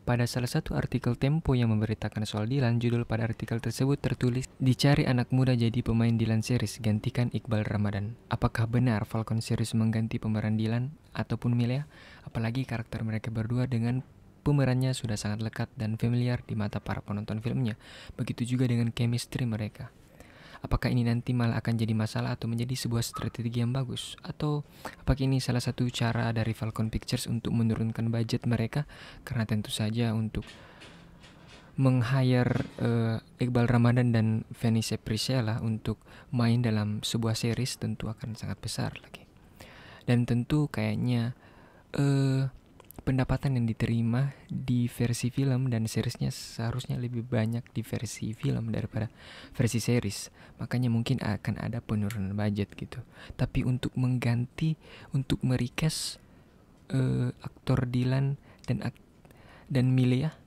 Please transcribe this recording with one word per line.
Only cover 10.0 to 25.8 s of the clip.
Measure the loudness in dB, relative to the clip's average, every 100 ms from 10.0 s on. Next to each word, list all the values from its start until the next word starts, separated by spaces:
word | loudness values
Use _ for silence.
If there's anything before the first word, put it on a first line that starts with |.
| 0 -2
pemeran | 0 0 0 0
Dilan | 2 0 -2 -8 -10
ataupun | -6 -4 -2 2
Milea? | 2 2 0 -4 -14 -20 -20
Apalagi | -10 -4 -2 -2
karakter | -2 -6 -6 -6
mereka | -4 -4 -4
berdua | -4 -2 0 0
dengan | 0 0 0 -4 -20 -20 -4
pemerannya | 2 4 4 4 2 0
sudah | -4 -2
sangat | -2 -4
lekat | -4 -4 -6 -4
dan | -4 0
familiar | 0 2 0 -2 -4
di | -4
mata | -2 -4
para | -6 -8
penonton | -4 -6 -4 -4
filmnya. | -2 -2 -2 -4 -14 -18 -16 -8
Begitu | -6 -4 -2 0
juga |
dengan | 2 2 0
chemistry | 0 0 0 -4 -4
mereka. | -2 -2 -4 -8 -16 -16 -20 -20 -20 -20 -20 -14
Apakah | -2 0 2
ini | 2
nanti | 2 2 0
malah | 2 2 2
akan | 0
jadi | 0 2 0
masalah | 0 -2 -4 -4
atau |
menjadi | -4 -2 -4 -4
sebuah | -2 0
strategi | -2 -4 -6 -4 -2 0
yang | 0
bagus? | 0 -2 -6 -8 -12
Atau | -12 -4 -2 -2 -4 -14
apakah | -16 -6 0 2
ini | 2 2
salah | 2 0
satu | -2 0